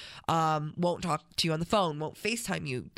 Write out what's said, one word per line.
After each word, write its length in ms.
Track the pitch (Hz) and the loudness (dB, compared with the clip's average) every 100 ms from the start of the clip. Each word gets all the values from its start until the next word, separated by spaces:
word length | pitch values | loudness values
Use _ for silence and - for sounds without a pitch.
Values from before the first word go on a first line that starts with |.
| - - - | -14 -10 0
um, 460 | 165 160 156 151 - | 2 4 2 -2 0
won't 260 | 175 160 | 0 2
talk 200 | 175 151 - - | -2 -4 -2 0
to 100 | 160 | 0
you 60 | |
on 60 | 156 | 2
the 60 | 170 | 2
phone, 340 | 214 170 147 | 4 2 0
won't 160 | 156 - | -6 -4
FaceTime 500 | 208 233 - 165 151 | -4 -2 -2 -2 -2
you. 220 | 123 76 | -4 -4